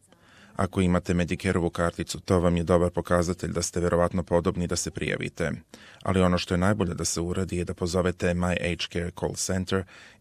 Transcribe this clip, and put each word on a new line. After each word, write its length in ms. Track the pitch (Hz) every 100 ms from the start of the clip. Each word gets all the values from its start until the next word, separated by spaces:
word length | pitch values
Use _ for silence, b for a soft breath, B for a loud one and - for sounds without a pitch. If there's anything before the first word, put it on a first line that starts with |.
| _ b b b b -
Ako 260 | 95 -
imate 320 | 90 87 -
Medicare-ovu 560 | 87 85 90 95 90 85
karticu, 500 | - 85 87 85 80
to 200 | - 92
vam 180 | 87 87
je 60 |
dobar 280 | 85 90 87
pokazatelj 600 | - - 87 85 87 85
da 100 | 87
ste 180 | 85 90
verovatno 440 | 87 85 87 92
podobni 440 | - 87 87 90 87
da 80 | 87
se 160 | -
prijavite. 600 | - 78 - 82 - 82 - - B B B
Ali 180 | - 95
ono 160 | 90 87
što 160 | -
je 40 | 90
najbolje 360 | 95 107 90
da 120 | 76 85
se 160 | -
uradi 360 | 85 87 92 87
je 80 | 87
da 80 |
pozovete 600 | 90 90 90 90 87 90
My 380 | 87 90 87 87
Age 140 | 82 -
Care 200 | 87 87 -
Call 160 | 82 -
Center 480 | - 95 92 95 92 B B B